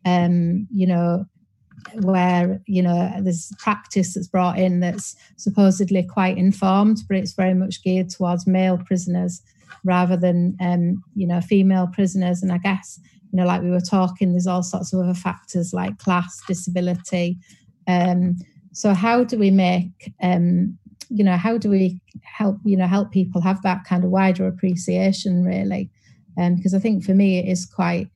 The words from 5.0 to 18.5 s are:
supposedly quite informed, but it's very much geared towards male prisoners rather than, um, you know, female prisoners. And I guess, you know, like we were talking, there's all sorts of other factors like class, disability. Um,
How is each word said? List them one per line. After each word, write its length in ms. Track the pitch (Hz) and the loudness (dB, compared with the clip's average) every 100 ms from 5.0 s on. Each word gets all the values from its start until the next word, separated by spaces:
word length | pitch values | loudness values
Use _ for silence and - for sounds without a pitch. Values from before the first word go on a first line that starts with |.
| - - _ - | -10 -16 _ -6
supposedly 680 | - 202 196 190 190 190 | -2 4 4 4 0 0
quite 340 | 180 - 185 185 | 0 -2 -2 2
informed, 600 | 185 190 190 196 214 214 - | 2 2 2 4 4 2 0
but 80 | 196 | -4
it's 160 | 196 | -4
very 220 | - 185 | -2 0
much 280 | 185 190 185 | 2 -2 -4
geared 260 | 190 185 180 | -2 0 -2
towards 360 | - 180 175 180 | -4 -2 0 0
male 320 | 185 185 180 | 2 2 0
prisoners 640 | 180 185 180 180 180 175 _ _ _ - | -2 -4 -2 -2 -4 -6 _ _ _ -6
rather 340 | 185 180 180 180 | 0 2 2 2
than, 400 | 180 175 175 190 | 2 2 0 0
um, 420 | 180 175 170 190 - | -2 0 0 -2 -6
you 120 | 202 180 | -6 -2
know, 140 | 175 | -2
female 460 | 175 196 190 185 180 | 0 2 4 2 0
prisoners. 560 | 180 190 190 180 180 | -2 -2 0 -2 -2
And 100 | 185 | -2
I 60 | 180 | -2
guess, 420 | 196 196 - - - _ - | -2 -4 -8 -20 -20 _ -4
you 40 | 180 | -2
know, 80 | 180 | 0
like 160 | 180 | 0
we 80 | 180 | 0
were 100 | 180 | -2
talking, 520 | 180 196 180 180 190 | 0 0 0 0 0
there's 140 | 180 180 | 0 0
all 160 | 180 | -2
sorts 300 | 175 190 185 | -4 -6 -4
of 80 | 185 | -2
other 140 | 180 | -2
factors 580 | 180 190 - - 180 170 | -2 -6 -8 -6 -6 -4
like 260 | 180 185 208 | -4 -6 -6
class, 440 | - 175 175 - - | -2 -2 -2 -12 -8
disability. 920 | 180 - 180 180 175 - 180 175 175 _ - _ _ - | -6 -4 -4 -2 -4 -4 -4 -2 -6 _ -20 _ _ -2
Um, 500 | 180 180 180 180 180 - | 0 2 2 0 -2 -8